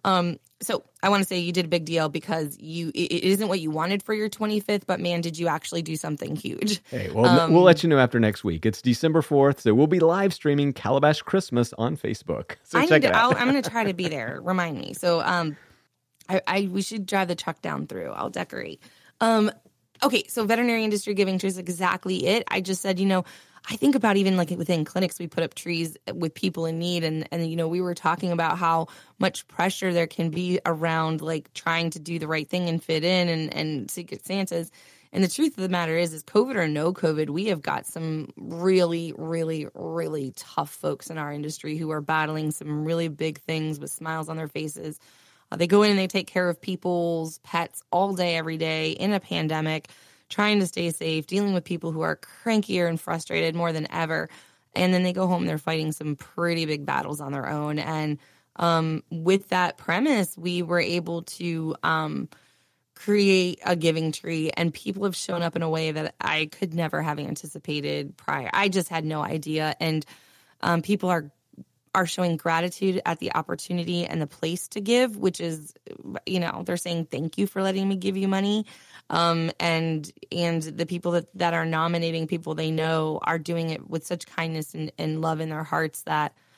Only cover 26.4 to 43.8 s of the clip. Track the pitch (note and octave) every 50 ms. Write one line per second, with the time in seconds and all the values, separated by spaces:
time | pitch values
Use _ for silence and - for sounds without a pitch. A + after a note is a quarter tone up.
26.4 | - F#3 E3+ F3 E3 E3 E3 E3 E3+ F3+ F3 E3+ E3 D#3 D#3 D#3 D#3 - - E3+
27.4 | E3 D#3+ D#3+ E3+ E3 D#3+ E3+ F3+ F#3 F3+ F3 - - E3 E3+ F3 - F3 E3+ E3+
28.4 | E3 D#3+ E3 F3+ F3 E3 E3 E3 D#3+ - - - - - _ - F#3 F#3+ - -
29.4 | - _ - - E3+ F#3+ - - G3 F#3 F3 E3+ E3 D#3 - - E3 E3 D3+ F3
30.4 | F3+ F3+ F3+ F#3+ - E3+ E3 D#3 E3 E3 D#3+ D#3+ D#3+ D#3+ D#3+ D3+ D3+ D#3+ E3 D#3
31.4 | - _ - - - E3+ E3 E3 E3+ E3 D#3+ E3 D3 E3 E3+ E3 D#3 D3+ D#3+ D#3
32.4 | D3+ - - F3+ F3+ E3+ E3 E3 - - D#3+ D#3 D#3 F3 F#3 F3+ F3 F3 E3 D#3+
33.4 | D#3+ D3 - D3+ D#3 D#3 D3+ C3+ G2+ - - F3+ E3+ - - - - - F#3+ G3
34.4 | F#3+ - E3+ E3+ E3+ - - - - - - - _ _ - F#3+ F#3+ F3 - -
35.4 | D#4 D4+ - - F#3+ F#3 F3+ F3 E3+ D#3+ D#3+ E3+ F3 E3 D#3 D3+ - - - G#3
36.4 | A#3+ C4 C4 G3+ E3+ D#3 D3+ D3 D3+ F3 F#3 - - D#3 D#3 D3+ D#3 D3 C#3+ F3
37.4 | G3+ A3 F#3 D3+ - - C#3+ - - - - E3 E3 D#3+ D#3 D#3 - - - -
38.4 | - - E3 E3+ F3 F#3+ F#3 F#3 F3 E3+ E3+ E3+ E3+ E3 - - D#3+ D#3+ E3 E3
39.4 | D#3+ D#3+ D#3+ D#3 C#3+ - - - E3+ E3 D#3+ E3+ E3 D#3 D#3 D3 C3+ B2+ - -
40.4 | - - - - D3+ D3 - - - D3+ C#3+ - - - D#3+ D#3+ D3 D3 D3 D3
41.4 | D3 D3+ D#3 - - D#3 D3+ D#3 E3 D#3 D#3 D3+ D3 - D#3+ D#3 D#3 D3+ D#3 D#3
42.4 | D#3 D3+ D#3 - - D3+ D3+ D3+ D3+ D#3+ E3 E3 E3+ D#3+ D3 D3 D#3+ D#3+ D3 -
43.4 | - - D#3+ D#3+ D#3 D#3 D#3 C#3+